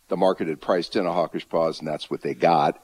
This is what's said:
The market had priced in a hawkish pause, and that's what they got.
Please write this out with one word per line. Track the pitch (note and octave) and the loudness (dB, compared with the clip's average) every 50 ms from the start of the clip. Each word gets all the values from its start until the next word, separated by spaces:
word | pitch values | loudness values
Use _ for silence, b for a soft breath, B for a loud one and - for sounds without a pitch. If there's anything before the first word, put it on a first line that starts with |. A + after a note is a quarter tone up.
| _ | _
The | _ F#2+ | _ -2
market | F2+ F#2+ F#2+ F#2+ - F#2+ | 2 2 2 2 2 -2
had | E2 D#2 - | -4 -6 -4
priced | - - G2+ F2 E2 - - | -2 0 0 0 0 -2 -2
in | A2+ F#2 | -2 0
a | F2 F2 | 0 0
hawkish | F2+ E2 D#2 - E2 - - | 0 -2 -2 -4 -8 -8 -4
pause, | - E2+ E2 E2 D#2 - | 0 0 0 0 -2 -4
and | D#2 D#2 | -6 -6
that's | D2+ D2 - - | -6 -6 -6 -8
what | - - | -8 -6
they | - D2 C2+ | -6 -6 -2
got. | - F2 E2 E2 D2+ D2 D#2+ - - | 0 2 4 4 4 4 2 0 -4